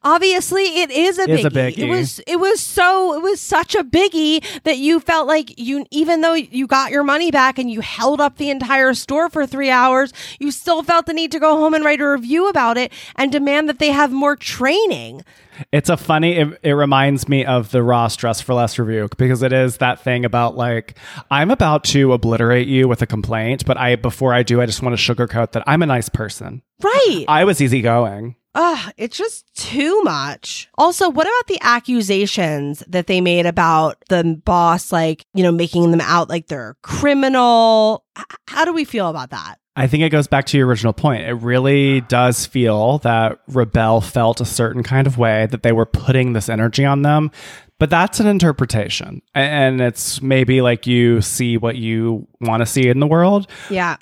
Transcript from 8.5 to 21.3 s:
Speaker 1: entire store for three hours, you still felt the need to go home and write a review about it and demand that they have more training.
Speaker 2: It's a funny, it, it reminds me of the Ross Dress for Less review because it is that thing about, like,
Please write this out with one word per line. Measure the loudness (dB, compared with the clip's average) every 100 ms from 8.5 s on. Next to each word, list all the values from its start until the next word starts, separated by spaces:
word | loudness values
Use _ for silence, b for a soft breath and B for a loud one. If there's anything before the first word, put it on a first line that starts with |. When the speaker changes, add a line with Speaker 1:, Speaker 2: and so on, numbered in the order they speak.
Speaker 1:
entire | -4 -2 2 2
store | 0 -4 -2 -2
for | -2 -4
three | -2 0
hours, | 2 4 2 0 B B B
you | -8
still | -6 -2 -2
felt | 2 0 0
the |
need | -4 -4
to | 0
go | 2 4
home | 2
and | 2
write | 2 2
a | 0
review | -2 0 0 2
about | 2 0 0
it | -4 B B -4
and | -2
demand | 0 0 0 -2
that | 0
they | 0
have | 2 0
more | 2 0 -2
training. | -8 -4 0 0 0 -2 -8 -16 -20 B B B -2
Speaker 2:
It's | -2 0
a | -2
funny, | 0 2 2 2
it, | 0 -2
it | -2
reminds | 2 4 4 2 0 0
me | 0 2
of | -2 0
the | 0
Ross | 2 2 0 -2
Dress | -4 -4
for | -2
Less | -2 -2 -2
review | -4 -4 -6 -2
because | 0 2
it | 0
is | 2 0 0
that | -2 -2
thing | -2 -2
about, | -2 0 -2 -2
like, | -4 -4 -8 -20 B -20 -2